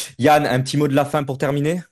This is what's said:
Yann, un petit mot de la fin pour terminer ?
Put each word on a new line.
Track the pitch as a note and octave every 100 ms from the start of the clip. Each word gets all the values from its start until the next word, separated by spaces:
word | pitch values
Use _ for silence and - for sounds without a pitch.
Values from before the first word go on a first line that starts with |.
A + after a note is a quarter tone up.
| - -
Yann, | C3+ D3+ D3
un | B2+
petit | C3 C#3+
mot | D3
de | C3+
la | C#3
fin | D3+
pour | C#3 C3
terminer ? | C#3+ C#3+ C#3+ F3+ E3